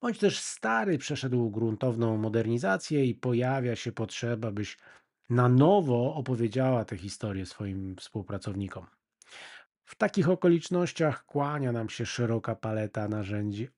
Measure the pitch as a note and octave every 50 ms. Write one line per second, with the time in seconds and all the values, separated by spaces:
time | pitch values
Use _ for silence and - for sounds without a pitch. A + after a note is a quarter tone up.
0 | B3 A#3+ - - G#3 F#3+ - - - - - - - A3 A3+ A3+ A3 G3 E3 C3+
1 | - - D3 - C3+ C3 B2 A#2+ A#2 A2 G2+ A2 A#2 A2+ A2 - C3 B2+ A2+ A#2
2 | A#2 A2+ A2 G#2+ A2 A2 G#2+ A2+ G#2 A2 A#2 A#2+ E3 F#3+ G3 E3+ - - D3+ C#3+
3 | C3+ B2 G#2+ - - B2+ A#2+ A#2 B2 B2+ C3+ C3+ B2 A#2+ A2+ - - A#2 - -
4 | A2+ - - - A#2+ A#2 A#2+ A2 A#2 A2 G2+ G#2 G#2 - - _ - - - -
5 | _ _ _ _ _ - A#2+ B2 A#2+ B2 B2 B2+ C#3+ F3 G3+ G3+ E3 C3+ B2 A#2+
6 | B2 D3 D#3 D3+ B2 C3 B2+ A2+ A#2 G#2+ G#2 C3 C3 C3 B2+ A#2 G#2 - A2 F2
7 | F#2+ G2+ - - - G#2 G2 F#2+ F#2 - - - G#2+ G2 F#2+ G2 F#2+ F#2+ F#2 -
8 | - - - G#2+ F#2+ - G2+ F#2+ - A2 F#2+ G2 G2 F#2+ - F#2+ F#2 - _ _
9 | _ _ _ _ _ - - - - - - - - _ _ _ _ - - -
10 | G#3+ G3 - G3+ C#3 E3 F#3 - - F3 E3+ E3 - - F3+ F3 F3+ - - -
11 | D#3+ D3+ B2 - - _ - C#3+ C#3+ C#3+ D3+ C#3+ C3+ B2 A#2+ A#2 A2+ G#2+ - -
12 | A#2 - - - A#2+ A2 A#2 A2 - A#2 A2+ - - A2 A2 A2 G#2+ G#2 - A2
13 | G#2 G#2 G#2+ G#2+ G2 F#2+ G#2 G#2 G#2 G#2 G2+ G#2 A#2 - _